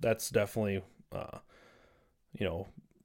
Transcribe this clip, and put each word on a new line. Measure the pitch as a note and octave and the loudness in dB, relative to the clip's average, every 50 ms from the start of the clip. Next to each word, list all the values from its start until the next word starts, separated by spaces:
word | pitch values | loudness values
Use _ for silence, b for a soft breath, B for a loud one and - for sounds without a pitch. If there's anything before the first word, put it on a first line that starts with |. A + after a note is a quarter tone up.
that's | - A2+ A2 - - - | 2 2 2 2 0 2
definitely, | - A2 G#2 - - A2+ G#2+ G2+ G2 F#2+ F#2 - - - - _ - | 4 4 4 4 2 0 2 2 2 0 -2 -6 -16 -20 -16 _ -8
uh, | F#2+ - - - - - b b b b b b b b b b b b b b b _ _ - | -8 -8 -8 -10 -14 -16 b b b b b b b b b b b b b b b _ _ -6
you | - G#2 | -4 -2
know, | F2+ E2 F2+ G2 - - - - _ _ _ | -2 -2 -4 -6 -8 -14 -20 -20 _ _ _